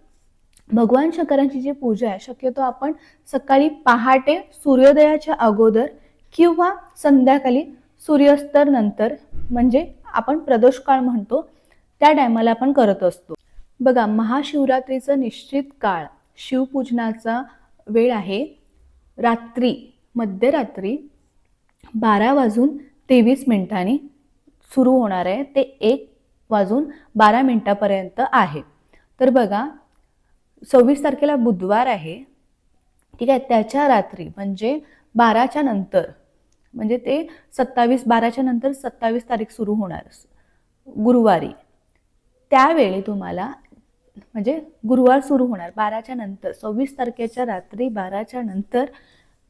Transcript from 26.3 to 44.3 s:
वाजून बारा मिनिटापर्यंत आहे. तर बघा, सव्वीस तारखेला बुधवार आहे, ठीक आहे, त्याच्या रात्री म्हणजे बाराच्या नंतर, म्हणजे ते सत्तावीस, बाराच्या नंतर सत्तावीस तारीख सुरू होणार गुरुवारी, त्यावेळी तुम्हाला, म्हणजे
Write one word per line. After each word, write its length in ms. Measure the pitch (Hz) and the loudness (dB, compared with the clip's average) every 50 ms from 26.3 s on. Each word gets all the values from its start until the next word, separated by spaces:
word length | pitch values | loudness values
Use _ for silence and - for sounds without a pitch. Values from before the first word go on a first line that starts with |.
| _ _ _ - | _ _ _ -2
वाजून 360 | 220 208 196 185 220 277 311 294 - - _ _ - | 0 0 0 0 0 -2 -2 -4 -10 -20 _ _ 0
बारा 260 | 208 214 208 214 247 | 2 4 4 4 4
मिनिटापर्यंत 800 | 269 262 240 214 - 202 202 202 214 202 196 190 185 180 - - 262 - | 2 2 0 0 0 -2 -2 0 0 -2 -2 -2 -4 -6 -6 -4 -4 0
आहे. 300 | - 185 185 165 147 147 - _ _ _ _ _ _ _ _ _ _ - | 0 0 0 0 -4 -10 -14 _ _ _ _ _ _ _ _ _ _ 0
तर 100 | 262 269 | 0 2
बघा, 400 | 240 262 233 196 202 208 254 302 - - _ _ _ _ _ _ _ _ _ _ _ _ _ _ _ _ - - | 2 2 0 0 -2 -4 -6 -6 -10 -16 _ _ _ _ _ _ _ _ _ _ _ _ _ _ _ _ -4 2
सव्वीस 320 | - 254 240 247 285 277 285 | 4 4 6 6 4 0 0
तारखेला 320 | 294 269 285 285 294 294 | -4 -2 0 0 0 2
बुधवार 520 | 262 226 240 202 175 185 185 202 226 254 | 2 2 0 0 0 0 0 0 0 0
आहे, 360 | 262 226 180 151 160 175 240 269 _ _ _ _ _ _ _ _ _ _ _ _ _ _ _ _ _ _ - | 0 -2 -6 -6 -12 -14 -16 -18 _ _ _ _ _ _ _ _ _ _ _ _ _ _ _ _ _ _ -6
ठीक 100 | 240 247 | -2 0
आहे, 100 | 269 254 | 0 0
त्याच्या 480 | 269 - 240 220 208 220 - 277 294 | 0 0 0 0 0 -2 -2 0 2
रात्री 380 | 277 247 208 185 - - - 160 | 2 2 2 0 -2 -8 -16 -16
म्हणजे 540 | 160 - 196 196 196 196 185 220 233 285 311 - _ _ _ _ _ - | -14 -12 -10 -8 -8 -8 -4 -4 -4 -4 -6 -8 _ _ _ _ _ 0
बाराच्या 460 | 226 233 226 214 226 254 262 - 294 | 2 2 4 4 2 0 0 -2 -2
नंतर, 440 | 294 254 214 196 185 - - 185 - - - _ _ _ _ _ _ _ _ _ _ _ - | -2 -2 -2 -4 -4 -2 -2 -4 -4 -4 -10 _ _ _ _ _ _ _ _ _ _ _ -12
म्हणजे 240 | 233 220 214 240 | -8 -6 -4 -4
ते 300 | 247 247 - 269 311 330 330 - - _ _ - | -4 -4 -4 -4 -4 -6 -8 -14 -20 _ _ -6
सत्तावीस, 460 | - 247 254 - 240 240 233 262 247 254 | -6 -6 -4 -2 0 0 0 0 0 0
बाराच्या 360 | 220 233 226 226 233 226 269 262 | 0 0 0 0 -2 -2 -2 -4
नंतर 280 | 262 247 233 269 269 | -2 -2 -2 -4 -4
सत्तावीस 580 | 277 269 - 233 - - 233 226 226 240 233 - | -6 -6 -10 -14 -10 -6 -4 -4 -4 -4 -6 -6
तारीख 220 | 247 208 220 - | -8 -8 -8 -8
सुरू 220 | - - 220 202 208 | -10 -8 -6 -4 -4
होणार 280 | 220 202 180 156 - - _ _ - _ _ _ _ _ _ _ _ _ _ _ _ _ 269 | -4 -6 -8 -10 -14 -16 _ _ -20 _ _ _ _ _ _ _ _ _ _ _ _ _ -14
गुरुवारी, 600 | - - 214 240 254 240 226 214 185 160 165 - - - _ _ _ _ _ _ _ _ _ _ _ _ _ _ _ _ _ - | -6 -2 2 2 4 4 4 2 2 0 -2 -6 -12 -16 _ _ _ _ _ _ _ _ _ _ _ _ _ _ _ _ _ 0
त्यावेळी 520 | 285 262 262 302 339 311 240 190 185 196 | 2 4 4 4 2 2 0 0 -2 -6
तुम्हाला, 500 | 196 214 208 196 180 180 175 180 196 262 311 - _ _ _ _ _ _ _ _ _ _ _ | -8 -8 -8 -8 -8 -8 -8 -8 -10 -10 -12 -16 _ _ _ _ _ _ _ _ _ _ _
म्हणजे 440 | 202 - _ | -20 -20 _